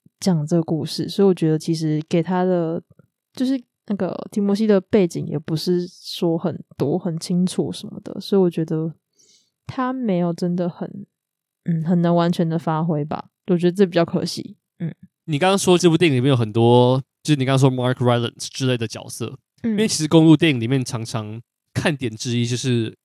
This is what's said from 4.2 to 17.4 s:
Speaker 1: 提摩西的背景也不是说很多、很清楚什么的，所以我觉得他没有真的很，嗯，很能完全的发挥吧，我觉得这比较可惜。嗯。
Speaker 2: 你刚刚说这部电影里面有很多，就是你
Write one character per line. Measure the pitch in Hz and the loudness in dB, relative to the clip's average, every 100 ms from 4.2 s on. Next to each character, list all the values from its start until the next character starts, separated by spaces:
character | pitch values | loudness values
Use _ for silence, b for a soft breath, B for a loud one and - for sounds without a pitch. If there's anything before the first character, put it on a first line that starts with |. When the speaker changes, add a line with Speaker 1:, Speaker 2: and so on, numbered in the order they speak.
| - | -8
Speaker 1:
提 | 208 | -4
摩 | 202 | 0
西 | 202 | 0
的 | 220 196 | 2 2
背 | - 220 180 | 2 2 2
景 | 147 143 | -2 -6
也 | 151 | -6
不 | - 156 | -4 -4
是 | - 175 175 | 0 -2 -2
说 | - - - 175 165 | -10 -16 -4 -2 0
很 | 175 147 - - | -4 -6 -10 -4
多、 | 143 175 | -2 -2
很 | 180 165 | -4 -6
清 | - 180 | -2 0
楚 | 185 - 147 | 0 -2 -4
什 | - - | -6 -14
么 | - | -16
的， | - - | -14 -14
所 | - 196 | -2 2
以 | |
我 | 180 | 2
觉 | 170 | 0
得 | 160 160 165 - _ b b b b _ - | -4 -4 -6 -10 _ b b b b _ -12
他 | - 254 | -6 -4
没 | 262 233 180 | -4 -2 0
有 | 175 | 0
真 | 170 180 | -2 -2
的 | 175 175 | -2 -4
很， | - - - - _ _ _ _ _ | -6 -10 -12 -18 _ _ _ _ _
嗯， | - 165 | -4 -2
很 | 160 175 | 0 2
能 | 170 | 2
完 | 170 170 | 2 2
全 | 180 165 | 0 -2
的 | 165 | -2
发 | 170 156 | -2 -2
挥 | 165 147 | -2 -2
吧， | 151 - - _ - | -4 -8 -10 _ -2
我 | 180 | 0
觉 | 175 | 2
得 | |
这 | 180 | 2
比 | 190 | 2
较 | 175 | 2
可 | 165 - | 0 -2
惜。 | - - - - _ - | -4 -8 -12 -16 _ -10
嗯。 | 165 - - _ | -10 -10 -20 _
Speaker 2:
你 | - 143 | -6 0
刚 | 185 | 2
刚 | 196 | 2
说 | - 180 | 4 4
这 | 180 | 4
部 | 160 | 4
电 | 175 | 4
影 | 127 | 4
里 | |
面 | 135 | 2
有 | 123 | 2
很 | 110 | 2
多， | 110 117 123 123 131 - _ | 4 6 8 6 2 -2 _
就 | - | 0
是 | |
你 | 147 | 0